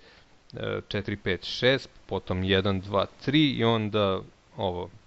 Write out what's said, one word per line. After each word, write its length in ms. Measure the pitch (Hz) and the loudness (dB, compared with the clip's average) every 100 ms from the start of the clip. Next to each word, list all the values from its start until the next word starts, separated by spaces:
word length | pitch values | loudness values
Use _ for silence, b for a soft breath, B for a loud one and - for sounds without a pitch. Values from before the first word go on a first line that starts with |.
| B B B B _ 117 | B B B B _ -10
e, 260 | 107 101 101 | -6 -6 -4
četiri, 280 | 104 98 101 | -6 -4 -4
pet, 280 | - 90 - | -4 -4 -6
šest, 460 | - 123 139 - - - | 0 2 2 -2 -18 -8
potom 380 | 95 - 92 95 | -6 -4 -2 2
jedan, 360 | 95 101 95 | 4 4 0
dva, 260 | 95 101 92 - | 0 0 -2 -4
tri 300 | - 143 151 | 0 2 4
i 140 | 117 113 | 2 2
onda 560 | 117 107 107 101 95 101 - _ - | 2 0 0 0 0 -6 -18 _ -6
ovo, 320 | 98 90 90 - | -4 -4 -8 -12